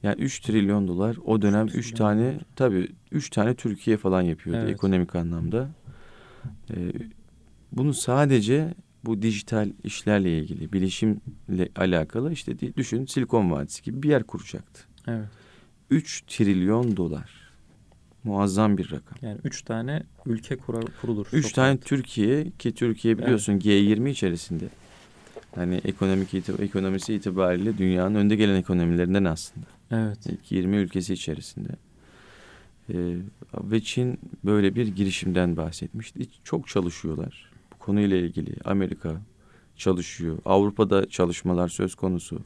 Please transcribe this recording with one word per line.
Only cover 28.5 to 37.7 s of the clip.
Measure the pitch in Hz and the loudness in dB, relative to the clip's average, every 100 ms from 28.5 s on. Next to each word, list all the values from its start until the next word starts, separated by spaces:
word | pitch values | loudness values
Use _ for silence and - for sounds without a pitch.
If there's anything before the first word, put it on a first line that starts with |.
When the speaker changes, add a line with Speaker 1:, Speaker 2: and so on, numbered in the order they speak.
| 95 | 4
Speaker 1:
ekonomilerinden | 87 90 85 85 87 98 | 2 2 4 2 2 2
aslında. | 95 80 - - - - _ | 2 -2 -8 -14 -18 -20 _
Speaker 2:
Evet. | 113 110 104 - | -2 -2 -6 -10
Speaker 1:
İlk | 90 - | -10 -2
yirmi | 95 92 101 | -2 2 0
ülkesi | 90 92 90 | 0 -2 -2
içerisinde. | 92 - 76 - - - - _ _ - - - - - - - _ - | -4 -4 -8 -10 -10 -10 -10 _ _ -20 -20 -20 -20 -20 -20 -20 _ -8
Ee, | 87 87 87 98 - - - | -4 -4 -6 -10 -16 -14 -10
ve | 98 110 | -2 -2
Çin | 104 - 127 - - - 95 | -2 -2 -2 -4 -12 -6 2
böyle | 104 98 113 | 4 4 2
bir | 113 | -2
girişimden | 92 95 90 92 90 90 82 | 0 0 0 0 2 2 0
bahsetmişti. | 80 - - 113 113 - 123 _ | -4 -6 -10 -10 -12 -10 -12 _
Çok | - 160 135 | -6 -6 -2
çalışıyorlar. | 104 87 - 82 78 82 - - - _ | -2 -2 -4 -6 -6 -8 -12 -20 -20 _